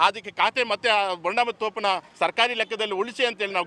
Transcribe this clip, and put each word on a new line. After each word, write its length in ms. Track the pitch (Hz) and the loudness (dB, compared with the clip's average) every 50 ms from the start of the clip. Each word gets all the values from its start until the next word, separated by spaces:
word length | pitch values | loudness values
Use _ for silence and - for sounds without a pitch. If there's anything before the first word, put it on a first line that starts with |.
| 165 | 2
ಅದಕ್ಕೆ 240 | 196 202 220 202 202 | 2 2 0 -10 -10
ಖಾತೆ 320 | 190 - 180 214 - 262 247 226 208 | -2 0 0 2 2 0 -2 -2 -2
ಮತ್ತೆ 160 | 190 - 233 214 | 0 2 2 2
ಆ 180 | 208 202 190 185 | 4 2 0 -2
ಪರಿಣಾಮ 360 | 175 160 175 208 240 240 240 | -2 -2 -2 0 0 0 0
ತೋಪನ್ನ 360 | 226 - 220 214 202 220 208 202 190 175 - - - - | -2 -4 -4 -4 -4 -2 0 0 0 0 -4 -10 -6 -2
ಸರ್ಕಾರಿ 360 | 175 165 - - 226 240 247 | -2 -2 2 2 0 2 2
ಲೆಕ್ಕದಲ್ಲಿ 400 | 226 220 - 226 208 214 208 196 | -2 -4 -4 -2 -4 -4 -4 -2
ಉಳಿಸಿ 320 | 185 208 240 214 - 254 | -4 -4 -4 -2 -2 -2
ಅಂತೇಳಿ 260 | 240 226 190 208 196 190 | -2 -2 -2 -4 -2 -2
ನಾವು 140 | 185 175 | -2 -2